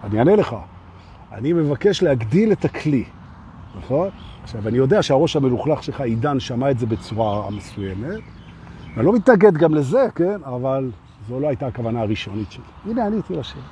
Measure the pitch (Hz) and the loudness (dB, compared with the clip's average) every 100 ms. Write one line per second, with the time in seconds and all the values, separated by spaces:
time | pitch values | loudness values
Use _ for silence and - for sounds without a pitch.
0 | 95 107 135 214 - 107 85 - - - | -2 4 6 6 2 -4 -12 -20 -20 -20
1 | - - - 101 127 170 151 143 202 185 | -20 -20 -18 -6 0 2 2 2 2 2
2 | 170 131 110 151 220 196 151 - 156 139 | 2 2 2 2 4 2 0 -2 0 0
3 | - - - - - - - - - 135 | -2 -12 -20 -20 -20 -20 -18 -16 -4 -2
4 | 190 - - - - 113 107 117 131 202 | -2 -6 -18 -18 -12 -6 -2 2 4 4
5 | 160 135 160 156 135 120 147 147 - 139 | 4 4 4 2 0 0 0 -2 -2 -6
6 | 131 113 147 139 - 120 135 131 117 110 | -2 -2 0 -2 -2 -2 0 0 -2 -4
7 | - 110 113 101 101 101 - - 98 95 | -4 -2 0 -2 -4 -10 -12 -8 -8 -6
8 | 127 214 - - - - - - - - | -8 -10 -12 -20 -20 -20 -20 -18 -12 0
9 | 131 233 202 220 208 156 160 151 135 226 | 2 4 6 8 8 6 4 4 2 2
10 | 247 - 175 202 143 123 131 135 131 104 | 0 0 -2 -2 -6 -6 -2 -2 -4 -8
11 | - - 104 127 147 135 135 - 113 117 | -20 -20 -10 -4 -2 -2 -4 -4 -4 -2
12 | 107 107 - 101 101 - - - 190 233 | -2 -2 -4 -8 -8 -12 -20 -14 -6 -2
13 | 208 214 - 170 - 139 135 | -2 -2 -4 -6 -8 -12 -16